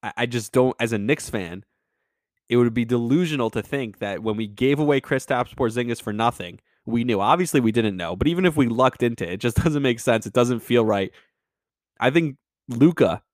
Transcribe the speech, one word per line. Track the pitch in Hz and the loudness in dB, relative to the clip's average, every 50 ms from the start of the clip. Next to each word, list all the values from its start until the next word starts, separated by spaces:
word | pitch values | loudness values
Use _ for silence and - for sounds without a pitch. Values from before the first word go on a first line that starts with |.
I, | - 107 - - | -10 -10 -4 -4
I | 123 | -4
just | 120 120 120 107 - | -2 -4 -6 -6 0
don't, | - 127 127 127 - _ | 2 2 2 2 2 _
as | 117 113 | -4 -2
a | 113 104 | -2 -4
Knicks | 101 110 147 - - - | -2 -2 -4 -4 -4 -8
fan, | - 110 92 82 85 95 110 _ _ _ _ _ _ _ _ _ _ _ _ _ _ _ _ _ | -8 -8 -8 -8 -12 -14 -16 _ _ _ _ _ _ _ _ _ _ _ _ _ _ _ _ _
it | 120 | 2
would | 120 120 120 113 | 2 2 2 2
be | 123 120 | -2 -2
delusional | 113 123 120 117 117 131 165 180 160 156 139 120 110 | 0 0 -2 0 2 2 2 2 0 -2 -2 -2 -2
to | - 113 | -2 -4
think | 101 - - 139 131 110 95 _ | -6 -4 -6 -6 -6 -6 -8 _
that | 104 101 98 85 | -8 -6 -6 -4
when | 110 110 107 | -4 -4 -4
we | 107 113 | -4 -6
gave | 104 104 - 127 131 143 139 | -8 -4 0 0 2 2 2
away | 156 147 143 135 | 2 2 2 0
Kristaps | - - 143 131 - - 139 123 127 - - | 0 -2 -4 -4 -2 -2 -2 -2 -2 -4 -4
Porzingis | - 135 113 110 123 123 120 117 - | -4 -4 -2 -2 -2 -4 -4 -6 -6
for | - 110 | -6 -8
nothing, | 104 107 113 120 - - 95 87 - - _ _ _ _ _ | -4 0 0 0 0 -2 -12 -14 -14 -18 _ _ _ _ _
we | - 113 117 117 | -4 -2 -2 0
knew. | 123 113 98 | 0 0 2
Obviously, | 98 110 147 175 185 160 - 147 | 4 2 2 2 2 2 2 2
we | 123 113 | 2 4
didn't | 107 117 110 107 98 | 2 2 0 0 -2
know, | 90 87 82 90 | -4 -6 -8 -4
but | 95 127 147 | -2 -2 0
even | 170 175 190 | 0 2 0
if | 180 151 | 0 2
we | 151 135 117 | 2 0 0
lucked | 117 117 127 127 - - | 2 2 2 2 2 2
into | 123 120 117 - 95 | -2 -2 -2 -4 -8
it, | 85 90 | -8 -8
it | 104 | -4
just | - 123 117 | -4 -2 -2
<laughs> | - | 0
doesn't | - 170 151 147 | 0 0 0 0
make | 139 131 120 113 | 0 0 -2 0
sense. | - - 117 113 - | 0 0 0 0 -2
It | 110 | -2
doesn't | - 127 120 120 123 113 | 0 0 2 2 0 -4
feel | - - 120 120 113 | -2 0 2 2 4
right. | 107 107 98 98 90 _ - _ _ _ _ _ _ _ _ _ _ _ _ _ _ _ _ | 2 2 0 -2 -4 _ -18 _ _ _ _ _ _ _ _ _ _ _ _ _ _ _ _
I | - 131 | 0 2
think | 139 170 170 151 135 _ _ _ _ _ _ - | 2 2 0 0 -6 _ _ _ _ _ _ -10
Luka | 123 117 135 170 165 - 123 90 82 98 _ _ | 2 4 4 4 6 4 2 2 2 -4 _ _